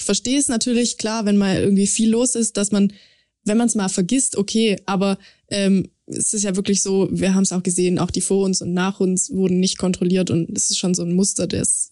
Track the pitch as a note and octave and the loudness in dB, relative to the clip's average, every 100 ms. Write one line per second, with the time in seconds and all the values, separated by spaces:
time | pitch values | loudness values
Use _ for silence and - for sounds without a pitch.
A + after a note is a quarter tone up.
0 | - G3+ A#3+ C#4 C#4 A3+ B3 A#3+ A#3+ - | -2 -2 0 -2 0 -2 0 0 0 -2
1 | G#3+ A3+ G#3 G3+ G3 F#3 G3 G3 G3 - | -4 -2 2 2 2 2 2 2 2 2
2 | A3 A3+ B3 A#3 A3+ G3+ G3+ G3+ G3+ - | 2 2 0 0 -2 -2 0 2 2 0
3 | _ _ _ _ G3+ A3 A#3+ - F#3 G3+ | _ _ _ _ 0 2 2 0 -2 -2
4 | F3+ C4 - - G3+ A3 A3+ F#3+ - G3 | 0 0 0 -2 -2 0 0 0 -2 -2
5 | G3 F#3+ - _ _ G3+ G3 F#3+ - _ | 0 -2 -8 _ _ -2 2 2 0 _
6 | - - - G#3+ G3+ F#3 G3 G3+ G3 G3 | -12 -6 -4 -2 -2 -2 0 -2 0 0
7 | F#3 F3 F3+ F#3+ F#3+ F3+ F3+ F3 F3+ E3+ | 0 0 2 2 2 0 -2 0 0 0
8 | F3+ - - G3 F#3+ F#3 E3+ F3+ F#3 G3 | 0 -2 0 0 0 -2 -2 -2 -2 0
9 | F#3 F#3 - F#3+ F#3+ F3+ F#3 - F#3 F#3 | 0 0 -2 0 2 2 0 0 -2 0
10 | F3+ F#3 F3+ E3+ E3 G3+ - - F#3 F3+ | 0 0 2 0 -2 -4 -4 -2 -2 -2
11 | E3+ F3+ G3 - F3+ F#3+ - - - | 0 0 0 -2 -4 -2 -2 -2 -4